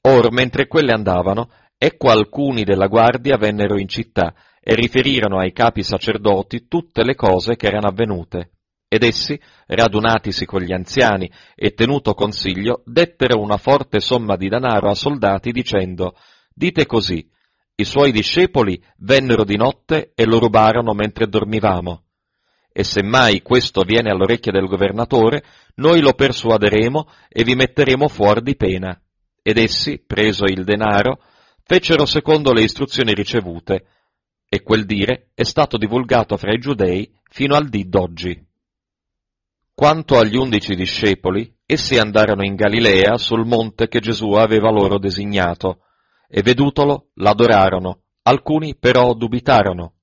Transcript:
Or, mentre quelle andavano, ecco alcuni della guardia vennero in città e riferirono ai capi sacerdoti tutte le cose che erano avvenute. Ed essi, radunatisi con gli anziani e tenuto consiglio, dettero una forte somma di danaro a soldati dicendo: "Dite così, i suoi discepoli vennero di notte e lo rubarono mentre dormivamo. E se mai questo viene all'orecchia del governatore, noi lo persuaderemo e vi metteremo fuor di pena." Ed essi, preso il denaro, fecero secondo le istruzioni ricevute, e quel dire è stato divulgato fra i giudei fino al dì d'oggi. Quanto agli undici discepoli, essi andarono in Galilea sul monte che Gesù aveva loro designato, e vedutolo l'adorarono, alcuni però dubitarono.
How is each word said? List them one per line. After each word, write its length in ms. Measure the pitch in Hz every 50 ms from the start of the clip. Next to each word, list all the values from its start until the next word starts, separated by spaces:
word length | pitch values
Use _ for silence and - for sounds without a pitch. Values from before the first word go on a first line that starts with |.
Or, 300 | _ 131 135 123 117 117
mentre 360 | 113 127 127 123 - - 139
quelle 260 | - - 160 151 127 113
andavano, 580 | 110 104 98 90 90 98 95 98 110 117 - _ _ _ _ _
ecco 300 | _ 135 160 - _ 139
alcuni 560 | 127 113 107 107 - - 143 143 139 127 113 104
della 240 | 95 98 95 98
guardia 480 | 98 101 113 113 120 123 127 120 139 135
vennero 420 | 110 107 104 104 104 104 101 104
in 120 | 98 98 95
città 440 | - 117 110 _ _ - 87 82 - _ _ _ _ _
e 120 | _ - 110
riferirono 680 | 120 120 117 - 127 123 135 135 123 107 104 98 92
ai 120 | 92 92
capi 320 | - - 117 117 - 107 92
sacerdoti 840 | - 107 95 - 113 107 107 104 107 101 95 101 _ - 120 _ _
tutte 340 | - 170 165 _ _ - 113
le 120 | 123 131
cose 420 | - 120 101 92 92 90 110 117
che 100 | - -
erano 220 | 104 98 107 104 101
avvenute. 600 | 95 101 117 107 101 87 85 _ - 90 87 _ _ _ _ _ _ _ _
Ed 160 | _ 113 110 123
essi, 340 | 117 113 - - - 147 - _ _ _ _ _
radunatisi 800 | _ - 104 117 113 98 107 107 113 113 110 - 104 92 - 95
con 160 | - - 95
gli 100 | 90 87
anziani 580 | 92 92 92 - - 135 123 113 101 95 92 85 _ - _ _ _
e 200 | - - 104 -
tenuto 400 | - 113 123 143 139 131 110 98
consiglio, 680 | - 104 104 104 - - 98 92 92 101 113 123 - _
dettero 560 | 113 120 160 170 170 _ _ 135 120 123 110
una 160 | 104 104 104
forte 420 | 101 - - 135 139 135 _ - 107
somma 380 | - - 127 120 113 104 98
di 100 | 90 95
danaro 420 | 95 107 123 127 123 113 101 - 101
a 60 | 101
soldati 560 | - - 143 147 131 104 101 98 95 - 120
dicendo: 640 | 117 127 120 - 113 98 92 92 90 87 92 90 - _ _ _ _ _ _ _ _
"Dite 320 | - 160 180 170 160 143
così, 440 | - 123 113 98 95 90 82 - _ _ _ _ _ _ _ _ _ _
i 80 | - 101
suoi 300 | - - 139 143 139 117
discepoli 680 | 107 104 - - 170 185 180 - 147 113 98 90 85 _ _ _ _
vennero 440 | 92 101 135 135 131 127 117 110 107
di 140 | 98 104
notte 560 | 104 113 135 - _ _ - 160 156 - _ _
e 100 | - 113
lo 140 | 110 113 113
rubarono 540 | 120 113 104 110 110 110 113 120 117 113 104
mentre 340 | 104 104 107 - - 117
dormivamo. 760 | 104 98 107 104 101 110 110 104 104 92 87 87 90 87 - _ _ _ _ _ _ _ _ _ _ _ _ _ _
E 140 | _ - 101
se 180 | - - 104 98
mai 380 | 101 120 131 123 113 101 92
questo 400 | _ - 127 123 117 - _ 98
viene 280 | 95 90 107 117 113 110
all'orecchia 440 | 98 90 95 95 117 117 - 113 95
del 120 | 98 95
governatore, 800 | 92 98 90 98 98 98 110 120 - 139 123 110 117 139 143 _ _ _ _ _ _ _
noi 240 | - 135 156 170 170
lo 140 | 147 135 123
persuaderemo 960 | - 139 135 123 - - 113 110 107 104 101 101 107 110 120 135 156 156 _ _ _ _
e 160 | _ _ - 113
vi 120 | 117 127
metteremo 520 | 127 131 127 _ - 143 135 131 131 147
fuor 340 | 147 - - 101 101 104 -
di 140 | 117 135 139
pena." 420 | _ 107 92 92 92 95 92 90 _ _ _ _ _ _ _ _ _
Ed 160 | _ 104 107
essi, 460 | 113 113 107 - - - 147 143 - _
preso 380 | _ - 98 107 107 98 92 101
il 220 | 98 95 92 90
denaro, 580 | 98 104 104 110 107 101 101 104 123 139 _ _ _ _ _ _ _ _ _ _
fecero 420 | _ 170 185 - - 165 147 147
secondo 460 | - - 156 - - 156 156 147 135
le 100 | 123 113
istruzioni 520 | 110 107 - - 139 131 - - 127 110 104
ricevute, 720 | 95 101 - - 117 95 87 85 85 _ - 95 92 _ _ _ _ _ _ _ _ _ _ _ _ _
e 140 | _ - 101
quel 240 | _ - 110 107 107
dire 440 | 95 107 98 95 - 127 - _ _ _
è 100 | - 120
stato 340 | - - 156 147 - -
divulgato 580 | 110 107 104 113 127 127 117 131 120 107 - 107
fra 180 | 92 - 101 110
i 60 | 120
giudei 500 | 120 139 139 101 98 90 90 95 113 _ _ _ _
fino 320 | _ _ - 135 139 143
al 140 | 147 151 139
dì 180 | 113 104 95
d'oggi. 580 | 90 90 98 90 87 85 80 87 90 82 71 _ _ _ _ _ _ _ _ _ _ _ _ _ _ _ _ _ _ _ _ _ _ _ _ _ _ _
Quanto 440 | - 139 147 156 160 151 - 135
agli 180 | 120 110 107 104
undici 400 | 127 131 131 110 104 - - 98
discepoli, 760 | 87 92 92 - - 113 104 95 - - 92 92 101 117 - _ _ _
essi 320 | _ 147 151 - - 135
andarono 460 | 120 107 104 101 107 107 107 104 98 98
in 120 | 98 98
Galilea 600 | 92 104 104 107 113 117 110 98 95 95 101 117
sul 300 | 120 - - 113 113 113
monte 400 | 117 120 113 113 110 - - 117
che 140 | - - 120
Gesù 320 | 101 110 113 98 110 104 101
aveva 360 | 107 113 107 110 107 104 113
loro 300 | 110 104 98 95 101 101
designato, 840 | 95 98 90 98 101 101 101 98 90 85 85 _ - 95 90 _ _ _ _ _ _ _ _ _ _
e 140 | _ - -
vedutolo 640 | 101 113 123 117 143 143 - - 143 143 143 143 _ _ _
l'adorarono, 840 | - 95 104 104 104 120 117 110 98 95 95 92 90 92 92 87 _ _ _ _ _ _
alcuni 520 | 120 135 135 _ - 151 156 156 151 135
però 380 | _ - 123 123 127 123 123 120
dubitarono. 800 | 110 117 113 120 120 - - 131 113 98 98 90 87 85 87 _ _